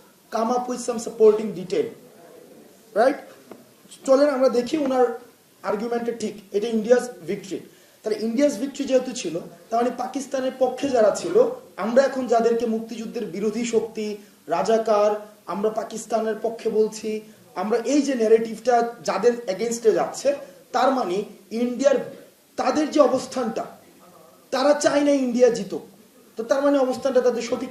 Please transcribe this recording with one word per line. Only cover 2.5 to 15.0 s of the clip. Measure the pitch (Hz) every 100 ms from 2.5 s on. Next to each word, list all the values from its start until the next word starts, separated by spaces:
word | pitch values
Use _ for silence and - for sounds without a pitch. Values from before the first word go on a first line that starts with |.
| - - - _ 202
রাইট? | 262 285 - - - - - _ - - -
চলেন | 269 294
আমরা | 262 262
দেখি | 233 240 311
ওনার | 269 262 240 - - _ _ _
আর্গুমেন্টটা | 196 208 233 233 233
ঠিক, | - 214 - -
এটা | 202 233
ইন্ডিয়াস | 226 208 247 - - 160
ভিক্টরি। | 196 - 143 - - _ _
তাহলে | 214 208 226
ইন্ডিয়াস | 233 294 202
ভিক্টরি | 277 - 240
যেহেতু | 254 262
ছিল, | 220 175 165 - - -
তার | 226
মানে | 247 -
পাকিস্তানের | - 277 - 262 254 -
পক্ষে | 240 240 277
যারা | 247 202 -
ছিল, | 170 208 - - - -
আমরা | 208 247
এখন | 269 262 240
যাদেরকে | 233 233 233 240
মুক্তিযুদ্ধের | 220 - 220 220 - 202
বিরোধী | 185 214 214 233
শক্তি, | 220 226 220 214 208 - _ -
রাজাকার, | 170 190 226 220 208